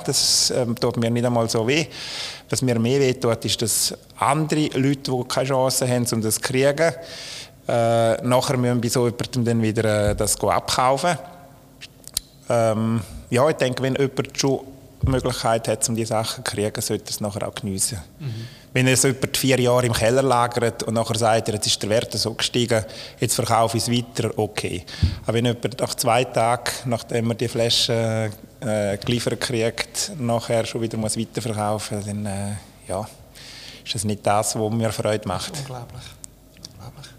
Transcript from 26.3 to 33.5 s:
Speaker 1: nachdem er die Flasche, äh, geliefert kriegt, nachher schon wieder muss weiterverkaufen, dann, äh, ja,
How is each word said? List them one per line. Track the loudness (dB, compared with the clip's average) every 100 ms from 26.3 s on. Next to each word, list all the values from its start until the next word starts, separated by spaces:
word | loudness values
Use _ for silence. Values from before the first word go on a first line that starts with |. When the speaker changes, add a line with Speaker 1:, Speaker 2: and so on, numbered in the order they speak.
| 2 2 2 -2 -4
Speaker 1:
nachdem | -2 -4 0 0 0
er |
die | 0 -2
Flasche, | 0 2 2 2 2 2 0 -2 -6 -18 -10
äh, | -2 0 0 0
geliefert | 0 0 0 -2
kriegt, | -2 0 -2 -2 -8 -6 -8 -4
nachher | -2 -2 0 -2 0
schon | -4
wieder | -4 -2
muss | -2 -2
weiterverkaufen, | -4 -6 -4 -2 -2 -2 -4 -6 -6
dann, | -6 -4
äh, | -4 -6 -8 -12 -20 -8
ja, | -6 -6 -14 -20 -20 -20